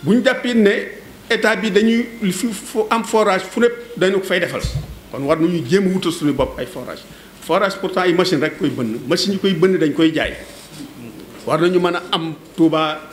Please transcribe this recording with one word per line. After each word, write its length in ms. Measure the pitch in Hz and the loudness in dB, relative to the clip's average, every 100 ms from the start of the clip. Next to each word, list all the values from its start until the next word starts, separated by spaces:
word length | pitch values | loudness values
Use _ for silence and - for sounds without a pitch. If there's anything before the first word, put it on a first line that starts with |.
Bu 100 | 143 | 4
ñu 100 | 233 | 4
jàppee 320 | 233 240 247 | 4 0 0
ne 160 | 233 202 214 - - - - - | 4 4 4 -4 -12 -18 -20 -4
état 260 | 226 220 214 | 0 2 2
bi 140 | 214 | 2
dañuy, 340 | 196 220 233 240 - | 4 4 2 -2 -2
li 120 | 202 | -2
fi 160 | 180 240 | -2 -4
fu 320 | 208 - 226 - | -6 -6 -4 0
am 120 | 226 | 0
forage 420 | 220 220 208 185 - | 0 2 2 2 -2
fu 100 | - | 2
nekk 120 | 240 240 - - | 2 0 -12 0
dañu 220 | 185 190 | 2 2
ko 40 | 190 | 0
fay 140 | 185 | -2
defal, 200 | 175 131 - - - - - | -2 -4 -4 -6 -8 -16 -12
kon 120 | 120 | -8
war 140 | 139 160 | -2 2
nañu 240 | 165 175 123 | 2 0 2
jéem 220 | 185 190 | 2 2
a 20 | |
wutal 180 | 185 175 | 0 -2
suñu 200 | 165 147 | 0 -2
bopp 240 | 135 127 - | 0 -2 -2
ay 80 | 131 | -10
forage. 340 | 143 120 80 - - - - | -10 -12 -14 -16 -20 -20 -20
Forage 360 | - 170 196 190 | -2 0 0 -2
pourtant 220 | 185 185 | -4 0
ay 100 | 180 | 2
machine 280 | 170 180 160 | 4 2 2
rek 180 | 156 - | 0 -2
koy 100 | 147 | -4
bënn, 320 | 127 117 110 - | -2 -4 -4 -2
machine 240 | 180 196 | 0 0
yi 60 | 196 | 0
koy 160 | 196 | 0
bënn 240 | 170 185 185 | 2 2 4
dañ 140 | 156 | 0
koy 180 | 143 165 | 2 2
jaay. 200 | 160 107 78 - - - - - - 117 - - - - | 2 -4 -6 -16 -18 -20 -16 -16 -16 -18 -16 -18 -12 -2
War 120 | 156 | 2
nañu 200 | 175 180 | 4 4
mën 160 | 175 175 | 2 -2
a 60 | - | -4
am 220 | 180 160 156 - - | -4 -4 -10 -14 2
Touba 440 | 160 156 156 156 - | 2 4 0 -4 -12